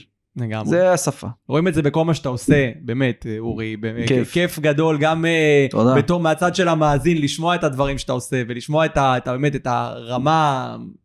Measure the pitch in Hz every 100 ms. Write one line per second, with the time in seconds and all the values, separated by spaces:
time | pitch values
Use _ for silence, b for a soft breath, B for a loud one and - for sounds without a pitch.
0 | - _ _ - 117 110 104 170 185 170
1 | - - 107 - - 143 185 156 143 160
2 | 165 151 139 123 - 147 127 110 120 123
3 | 131 - 113 107 113 107 110 110 110 113
4 | 117 127 113 175 175 - 151 143 160 151
5 | 156 165 165 165 151 143 135 - 117 135
6 | 143 175 160 156 180 180 170 160 151 143
7 | 143 165 143 - 165 175 160 131 139 135
8 | - 127 - 131 117 123 - 151 160 151
9 | 135 127 127 127 143 135 131 120 120 123
10 | 117 123 139 160 151 131 123 117 117 -